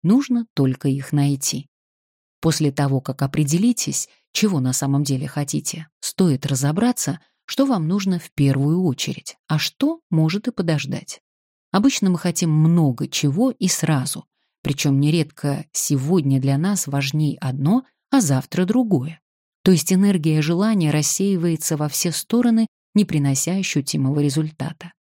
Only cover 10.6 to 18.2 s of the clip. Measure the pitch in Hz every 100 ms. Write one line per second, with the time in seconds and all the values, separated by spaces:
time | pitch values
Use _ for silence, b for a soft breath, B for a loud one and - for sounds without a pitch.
10.6 | 170 151 135 - - - _ _ _ _
11.6 | _ 190 240 - 196 175 180 170 170 156
12.6 | 156 170 151 120 139 - 147 147 254 -
13.6 | 185 - 156 143 131 - - _ _ _
14.6 | - 135 151 139 147 170 151 - 175 139
15.6 | 156 - - 143 135 185 139 135 135 139
16.6 | 180 202 - 139 139 151 151 - 135 131
17.6 | 143 240 b b _ 277